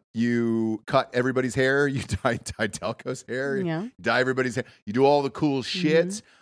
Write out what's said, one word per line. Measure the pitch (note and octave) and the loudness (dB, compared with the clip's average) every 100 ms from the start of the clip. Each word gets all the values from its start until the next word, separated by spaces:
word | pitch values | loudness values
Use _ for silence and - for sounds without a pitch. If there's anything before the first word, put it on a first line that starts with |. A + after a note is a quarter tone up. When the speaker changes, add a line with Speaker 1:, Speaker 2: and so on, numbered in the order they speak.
| _ | _
Speaker 1:
you | A2+ A#2+ A#2+ A#2 A2+ A2 A2 - | -2 0 2 2 0 0 -4 0
cut | C3+ - | 0 2
everybody's | B2 B2+ B2 B2+ C3+ | 0 0 0 0 0
hair. | C3 C#3 C#3+ | 2 2 2
<laughs> | |
You | C3+ | -2
dye, | - G2+ B2 A#2 - - | -4 -2 -2 -2 -6 -6
dye | A2+ | -4
Delco's | - F#2 - C3 B2+ - | -4 -8 -8 -8 -10 -8
hair. | B2 C#3 E3 | -6 -4 -4
Speaker 2:
Yeah. | F3+ D#3+ A3+ - | -2 -4 -8 -6
Speaker 1:
Dye | A#2 A#2 | 0 2
everybody's | B2+ B2+ B2+ | 2 2 0
hair. | A#2+ - - - | -2 -8 -12 -4
You | |
do | A2 | 4
all | C#3 D3 | 6 4
the | C#3 | 2
cool | - D3+ C3+ | 0 0 0
shit, | A2+ F#3 D#3+ D#3+ F3 | -4 -2 2 2 2
Speaker 2:
Mm-hmm. | G#3 - _ | -4 -14 _